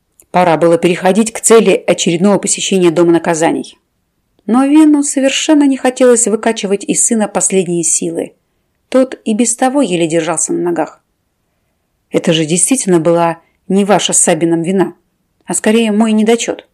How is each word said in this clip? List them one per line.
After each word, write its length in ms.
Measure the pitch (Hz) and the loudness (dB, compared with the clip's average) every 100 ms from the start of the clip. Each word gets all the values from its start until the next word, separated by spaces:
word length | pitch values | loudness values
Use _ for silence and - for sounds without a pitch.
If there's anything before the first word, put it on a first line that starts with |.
| _ _ _ | _ _ _
Пора 260 | 180 175 151 | 0 2 2
было 200 | 170 170 | 2 2
переходить 540 | 170 170 185 190 220 | 0 0 0 0 -2
к 80 | - | -2
цели 420 | - 226 190 - - | 4 4 4 2 0
очередного 520 | 180 - 165 202 190 | -2 -2 0 0 0
посещения 520 | - - - 190 180 | -2 -6 -2 0 2
Дома 220 | 160 170 | 2 2
наказаний. 680 | 170 175 165 160 - - - _ _ _ _ _ _ - | 2 0 -2 0 -2 -8 -16 _ _ _ _ _ _ -2
Но 200 | 240 277 | 0 4
Вену 360 | 302 302 285 | 4 6 4
совершенно 600 | 285 277 269 - - 302 | 0 -2 -2 0 2 2
не 140 | 285 269 | 2 0
хотелось 500 | 262 254 254 233 202 | -2 2 2 4 0
выкачивать 560 | 214 226 226 190 196 | -2 -2 -4 -4 -4
из 220 | - 175 - | -4 -4 -2
сына 220 | 233 202 | -2 -2
последние 560 | 190 - 190 175 170 | -4 -2 -2 -2 -2
силы. 500 | 160 - 175 165 - - _ _ _ _ _ | -2 -4 -4 -6 -10 -12 _ _ _ _ _
Тот 300 | 254 262 - - | 0 0 -4 -4
и 80 | |
без 220 | 214 233 - | -2 -2 -2
того 260 | 262 285 | -2 0
еле 260 | 214 170 165 | -2 0 0
держался 460 | 165 156 156 - | -2 -2 -4 -4
на 80 | 170 | -4
ногах. 400 | 175 170 156 - _ _ _ _ _ _ _ _ _ _ _ | -4 -4 -6 -10 _ _ _ _ _ _ _ _ _ _ _
"Это 200 | - - | -4 0
же 120 | 165 151 | -2 0
действительно 540 | 180 - 262 196 175 | -2 -2 -2 0 0
была 420 | 160 170 170 160 _ _ - | 2 0 0 -4 _ _ -4
не 180 | 190 202 | -2 2
ваша 280 | 185 - | 0 0
с 60 | 170 | -2
Сабином 420 | - 165 170 165 | 0 0 0 -2
вина, 320 | 165 190 - - _ _ _ _ - | 0 -2 -2 -6 _ _ _ _ -10
а 80 | |
скорее 380 | 180 214 220 226 | -4 0 0 0
мой 200 | 208 220 | 0 0
недочёт. 560 | 214 214 226 - - - | 2 2 0 -2 -10 -14